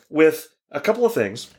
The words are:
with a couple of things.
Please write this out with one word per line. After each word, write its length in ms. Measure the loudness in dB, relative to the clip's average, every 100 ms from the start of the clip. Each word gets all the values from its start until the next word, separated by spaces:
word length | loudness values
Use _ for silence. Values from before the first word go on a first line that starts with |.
| _
with 400 | 2 4 2 -8 _ _
a 100 | -6
couple 240 | -4 0
of 80 | 0
things. 360 | 0 -4 -6 -16